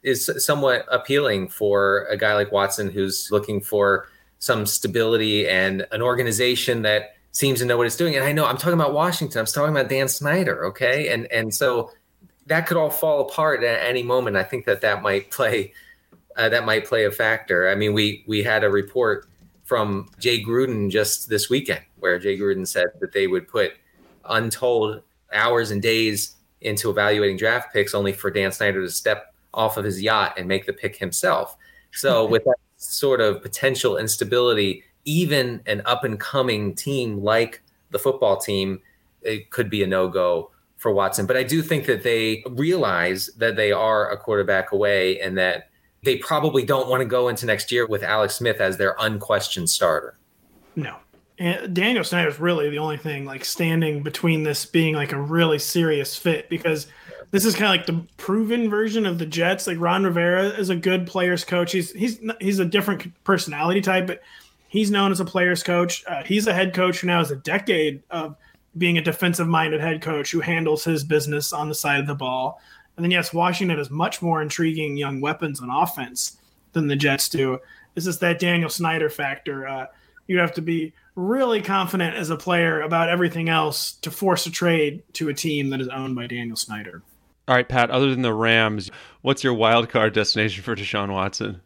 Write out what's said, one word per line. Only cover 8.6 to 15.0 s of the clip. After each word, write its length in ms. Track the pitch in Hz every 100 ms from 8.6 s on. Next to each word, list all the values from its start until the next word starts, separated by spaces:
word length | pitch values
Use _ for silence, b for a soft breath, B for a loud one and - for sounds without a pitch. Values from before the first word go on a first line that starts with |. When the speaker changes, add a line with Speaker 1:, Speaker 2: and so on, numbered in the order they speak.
| 165
Speaker 1:
about 200 | 170 143
Washington, 440 | 147 175 170 143 117
I'm 80 | 110
talking 280 | 147 147
about 140 | 151 127
Dan 200 | 131 135
Snyder, 560 | - 143 175 160 69 90
okay? 420 | - 123 139 151
And, 180 | 113 117
and 240 | 113 110
so 380 | - 135 120 113 B _ _ - _ -
that 200 | 160 165
could 100 | 170
all 140 | 151
fall 300 | - 160 147
apart 420 | 135 - 156 127
at 180 | 117 113 107
any 140 | 123
moment. 340 | 120 127 120 101
I 60 |
think 220 | - 123
that 160 | 113 98
that 220 | 110 98